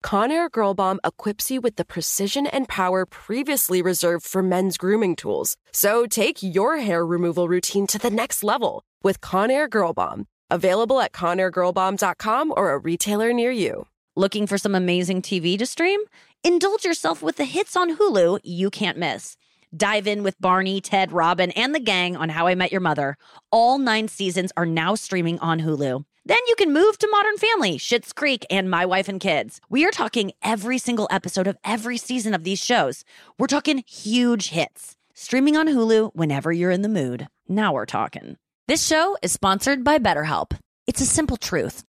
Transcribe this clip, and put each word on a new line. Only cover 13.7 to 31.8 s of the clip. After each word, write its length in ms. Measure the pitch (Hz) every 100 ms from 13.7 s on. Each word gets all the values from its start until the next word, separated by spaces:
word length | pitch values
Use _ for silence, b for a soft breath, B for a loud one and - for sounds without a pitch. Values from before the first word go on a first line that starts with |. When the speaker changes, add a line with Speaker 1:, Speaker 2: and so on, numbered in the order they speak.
| - - _ _
Speaker 2:
Looking 320 | - 196 214 202
for 120 | 202
some 160 | 208
amazing 480 | 190 180 180 180 185
T 160 | 180 190
V 180 | 165 196
to 100 | 247
stream? 340 | - 349 403 427 b b b
Indulge 400 | 349 349 370 427
yourself 380 | 370 330 - 320
with 140 | 311 -
the 80 |
hits 320 | 269 302 415 359
on 200 | 359 311
Hulu 440 | 415 208 170 196
you 260 | - 175 190
can't 280 | - 196 156
miss. 380 | 170 101 - - _ _ _
Dive 320 | 156 202 214 202
in 160 | 208
with 180 | 202 -
Barney, 400 | 185 185 190 196
Ted, 320 | - 196 185
Robin, 380 | 170 165 180 180
and 220 | - 254
the 60 | 302
gang 360 | 226 185 180 175
on 120 | 160
How 180 | 156 170
I 80 |
Met 160 | 180 185
Your 100 | 190
Mother. 360 | 175 147 139 143 B B _
All 280 | 226 233 269
nine 300 | 254 220 220
seasons 440 | - 196 175 180 -
are 100 | 170
now 280 | 165 165
streaming 440 | 214 - 190 165 170
on 220 | 165 160
Hulu. 440 | 160 147 139 127 147 _
Then 140 | - 453 494
you 80 | 453
can 160 | 359
move 260 | 285 403 415
to 100 | 427
Modern 280 | 415 415 427
Family, 400 | 427 440 214 151
Schitt's 340 | - 240 -
Creek, 340 | - 294 254 -
and 200 | 190 185
My 160 | 175 180
Wife 220 | 185 190
and 100 | 190
Kids. 420 | 196 151 110 - _
We 160 | 247
are 60 | 339
talking 420 | - 226 240 196 -
every 360 | - 226 208 254
single 300 | - 233 208
episode 380 | 190 180 - 185
of 80 | -
every 320 | 196 220